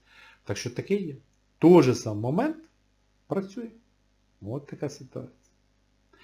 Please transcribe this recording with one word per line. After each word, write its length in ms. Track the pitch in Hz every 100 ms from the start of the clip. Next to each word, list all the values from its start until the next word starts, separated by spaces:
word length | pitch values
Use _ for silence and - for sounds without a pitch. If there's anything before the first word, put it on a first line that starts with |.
| _ - - -
Так 120 | - 104
що 140 | 123
таке 240 | - -
є. 220 | 202 175 135 - _ _ -
Той 240 | 156 175
же 120 | 131
самий 280 | 113 117 104
момент 340 | 117 160 294 330 - _ _ _ _ _ -
працює. 440 | 196 190 - 233 - _ _ _ _ _ _
От 240 | 101 131 139
така 220 | - 156
ситуація. 540 | 151 131 127 127 - _ _ _ _ _ _ _ _